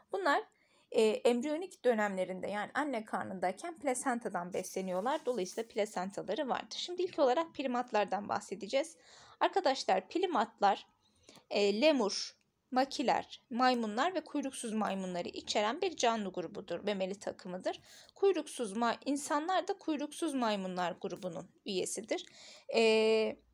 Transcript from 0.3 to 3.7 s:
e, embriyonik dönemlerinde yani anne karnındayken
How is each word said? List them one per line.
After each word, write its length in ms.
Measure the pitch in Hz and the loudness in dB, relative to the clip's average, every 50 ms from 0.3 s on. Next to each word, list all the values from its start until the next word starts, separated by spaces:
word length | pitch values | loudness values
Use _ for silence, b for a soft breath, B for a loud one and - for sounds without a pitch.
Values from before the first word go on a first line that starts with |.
| 285 370 440 b b b b b b b b _ | 2 2 0 b b b b b b b b _
e, 100 | - - | 2 4
embriyonik 840 | 220 220 208 - - 233 240 240 240 302 294 311 392 370 - - - | 4 4 4 4 4 4 4 2 0 -2 -2 -4 -4 -8 -8 0 2
dönemlerinde 600 | 247 233 214 208 208 196 185 185 180 190 185 - | 2 4 4 2 0 0 -2 -2 -4 -4 -6 -6
yani 240 | - 196 208 220 254 - | -6 -4 -4 -6 -4 -4
anne 320 | 247 294 294 254 220 220 | -4 -4 -2 -4 -6 -6
karnındayken 760 | - - 190 180 208 196 185 185 180 226 - - 349 | -4 -4 -4 -4 -6 -4 -2 -2 -2 -2 -4 -8 -10